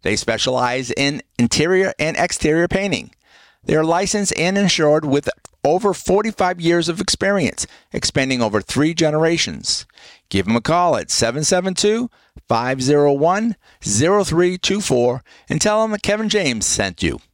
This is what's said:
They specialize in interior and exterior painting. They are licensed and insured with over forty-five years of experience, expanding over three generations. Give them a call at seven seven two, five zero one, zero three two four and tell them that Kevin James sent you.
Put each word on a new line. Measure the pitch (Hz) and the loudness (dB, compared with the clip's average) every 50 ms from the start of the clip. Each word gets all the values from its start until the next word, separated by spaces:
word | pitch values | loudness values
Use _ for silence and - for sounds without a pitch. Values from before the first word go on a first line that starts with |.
| _ | _
They | - 104 | -2 -4
specialize | 104 - - 113 110 - 135 127 123 123 123 123 131 135 120 | -2 -2 -2 -2 -2 -2 -2 0 0 0 0 -2 -2 -4 -6
in | - - 139 139 147 135 - _ _ _ | -4 -2 -2 -2 -2 -4 -10 _ _ _
interior | 120 117 - - 147 165 185 185 190 190 - _ | 0 0 2 0 2 2 4 2 2 0 -2 _
and | 147 156 165 | -4 -4 0
exterior | - 160 180 - - - 156 151 165 175 175 | -2 -2 -2 -2 -2 0 2 2 2 2 0
painting. | - 190 196 202 170 101 64 - _ _ _ _ _ - - _ _ _ _ | 0 -2 -2 -2 -4 -4 -6 -10 _ _ _ _ _ -20 -20 _ _ _ _
They | - 160 | 0 0
are | 156 156 | 2 2
licensed | 160 165 175 202 202 - 208 202 180 - - | 2 2 2 0 0 -2 -2 -2 -2 -2 -2
and | 156 175 190 | -2 0 0
insured | 202 202 180 - - 160 147 147 156 156 | 2 2 2 2 2 2 4 4 2 2
with | 147 135 143 - - - _ _ - _ _ _ | 2 0 0 0 -2 -8 _ _ -20 _ _ _
over | 139 156 185 - 208 180 | 0 2 2 2 0 -2
forty-five | - - - 180 196 214 226 208 - 196 180 185 175 | -2 0 2 2 2 2 2 0 0 0 0 0 0
years | 170 165 170 175 165 156 | 2 2 2 2 2 0
of | 170 170 | -2 -4
experience, | - - - - - 190 202 196 160 104 - - - - - - _ _ | -2 -4 -2 -2 0 0 0 2 0 -2 -2 -4 -10 -10 -12 -20 _ _
expanding | - - - - - 151 135 131 131 123 | -8 -6 -6 -2 -2 -2 0 0 0 0
over | 120 110 101 107 | 0 0 0 -2
three | 98 - - 127 143 160 170 | -2 -2 -2 0 0 0 2
generations. | 160 170 156 151 156 160 160 170 165 - - 82 65 - - - - - _ _ - - - - _ _ _ | 2 0 2 2 2 2 2 2 0 -2 -4 -6 -10 -6 -6 -6 -6 -6 _ _ -20 -20 -20 -20 _ _ _
Give | - 98 95 | -2 -2 0
them | 92 113 | 2 0
a | 117 | 0
call | 110 - 156 175 175 175 151 | 0 0 0 2 2 2 2
at | 110 82 - | 0 -2 -4
seven | - - 117 113 120 143 156 | -2 -2 0 0 -2 -2 -2
seven | - 185 180 185 190 185 | 0 0 0 0 -2 -4
two, | - - 208 214 226 247 240 _ _ _ _ _ - _ _ | 0 0 0 0 0 -2 -6 _ _ _ _ _ -20 _ _
five | 120 113 120 127 131 135 127 | -2 -2 0 -2 -2 -2 0
zero | 131 147 147 147 147 | 2 4 4 4 4
one, | 143 139 143 165 180 202 220 233 214 _ _ _ _ _ - | 2 2 2 0 2 2 0 -2 -4 _ _ _ _ _ -8
zero | - 104 104 135 170 196 208 196 | -4 -2 0 2 2 2 2 2
three | 151 156 165 180 180 185 180 | 0 2 2 2 2 0 -2
two | - - 196 208 | -4 -2 -2 -2
four | 202 - 135 123 120 123 123 135 - _ - - _ _ | -2 0 0 2 2 2 0 -2 -8 _ -20 -20 _ _
and | - 160 | -4 -2
tell | - 214 214 220 | 0 0 2 2
them | 220 220 | 0 0
that | 214 202 - | -2 -4 -2
Kevin | - 202 214 220 214 | -2 -2 -2 -2 -2
James | 208 208 185 143 120 110 - - | 0 0 0 0 -2 -2 -2 -4
sent | - - 107 98 87 - | -2 -2 -2 -4 -4 -2
you. | - 82 65 52 _ _ | -4 -4 -4 -4 _ _